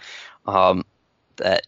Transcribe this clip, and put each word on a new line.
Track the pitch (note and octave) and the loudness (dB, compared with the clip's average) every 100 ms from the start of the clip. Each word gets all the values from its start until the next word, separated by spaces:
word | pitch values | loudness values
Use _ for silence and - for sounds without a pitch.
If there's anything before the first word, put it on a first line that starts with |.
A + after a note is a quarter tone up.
| - - - - - | -10 -20 -20 -14 -2
um, | G2 F#2 F#2 - _ _ _ _ - | 2 2 2 -4 _ _ _ _ -6
that | F#2 F#2 | -2 -2